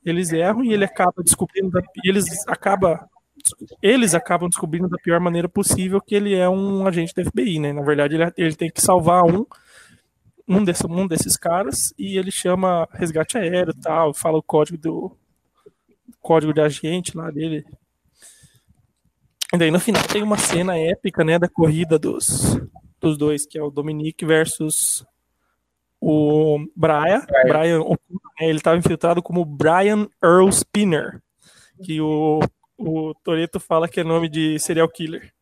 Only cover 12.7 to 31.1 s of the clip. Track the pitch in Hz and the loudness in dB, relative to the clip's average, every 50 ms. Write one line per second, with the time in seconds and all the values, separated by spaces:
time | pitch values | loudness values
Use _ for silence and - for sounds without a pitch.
12.7 | 180 170 165 - - - 180 165 156 160 156 - - 254 196 165 180 180 180 160 | 0 0 -2 -4 -6 -6 -6 -4 -2 -2 -4 -2 -4 -4 -2 0 0 0 -2 -2
13.7 | 156 - - 165 156 160 165 151 139 - - 170 160 156 - _ - 156 151 - | -4 -6 -4 -2 0 2 2 0 0 -2 -2 0 0 0 -2 _ 2 2 2 2
14.7 | 175 160 151 165 160 165 - 185 - _ _ _ _ _ _ _ _ _ _ - | -2 -8 -8 -6 -6 -6 -8 -10 -14 _ _ _ _ _ _ _ _ _ _ -20
15.7 | _ _ _ _ _ _ _ - - _ _ - 165 160 151 156 151 156 151 151 | _ _ _ _ _ _ _ -20 -20 _ _ 2 2 2 4 2 0 2 0 0
16.7 | 143 - - 156 165 180 170 - - 160 165 170 147 143 160 165 156 151 147 _ | 0 -4 -6 -6 -6 -4 -6 -8 -10 -10 -10 -10 -8 -6 -6 -6 -6 -8 -10 _
17.7 | - _ _ _ _ _ _ _ _ _ - - _ _ _ _ _ _ _ _ | -20 _ _ _ _ _ _ _ _ _ -20 -20 _ _ _ _ _ _ _ _
18.7 | _ _ _ _ _ _ _ _ _ _ _ _ _ _ - - - 175 170 156 | _ _ _ _ _ _ _ _ _ _ _ _ _ _ -10 -4 0 2 2 4
19.7 | 156 180 - - 202 165 - - - 208 208 214 208 202 - - - 170 180 185 | 2 2 0 2 0 0 0 0 -2 -2 0 0 -2 0 0 -2 0 -2 -2 -2
20.7 | 180 165 160 160 190 - _ 196 - - 165 156 160 175 170 175 _ - 160 156 | -2 -2 -2 -2 -4 -2 _ -6 -2 0 0 2 2 2 2 0 _ 2 2 2
21.7 | 151 160 175 160 160 151 151 - - - - - - - - - - - - - | 4 2 0 2 0 0 2 0 -4 -2 -4 -4 -2 0 0 0 0 0 -2 -8
22.7 | _ - _ - _ _ - 170 151 143 147 151 151 143 147 _ - 160 151 147 | _ -20 _ -20 _ _ -2 -2 0 0 0 -2 0 -2 -6 _ -8 -8 -8 -6
23.7 | 139 147 143 156 156 151 151 156 156 - 185 156 160 156 160 160 - - 156 156 | -6 -6 -6 -6 -6 -6 -6 -8 -6 -6 0 2 4 4 2 0 -2 -6 -4 -4
24.7 | 151 - - - - - - _ _ _ _ _ _ _ _ _ _ _ _ _ | -2 -2 -2 -2 -4 -6 -8 _ _ _ _ _ _ _ _ _ _ _ _ _
25.7 | _ _ _ _ _ _ - 165 156 151 151 147 151 151 156 156 151 147 151 - | _ _ _ _ _ _ -2 0 2 2 2 2 2 2 4 2 2 0 -2 -10
26.7 | _ - 156 160 156 147 151 170 196 240 - - 571 135 131 127 151 156 160 170 | _ -2 0 2 2 2 2 2 0 0 -2 0 2 4 4 4 4 2 2 2
27.7 | 170 160 156 - 165 - _ _ 175 180 _ - _ - 160 160 156 156 - 170 | 2 0 0 0 -2 -4 _ _ -16 -16 _ -16 _ -4 -2 0 0 0 2 2
28.7 | 165 175 165 - 165 156 - 170 170 170 170 - 170 180 170 151 147 139 151 156 | 2 2 2 0 -2 0 0 0 0 0 -2 -4 -4 -4 -4 -4 -4 0 2 2
29.7 | 165 180 196 208 214 208 208 208 _ _ - 170 175 185 185 196 185 - - _ | 4 4 4 2 2 0 -2 -4 _ _ 4 6 8 8 6 6 4 2 -2 _
30.7 | _ 208 208 196 165 143 - - | _ 0 2 2 0 0 -2 -6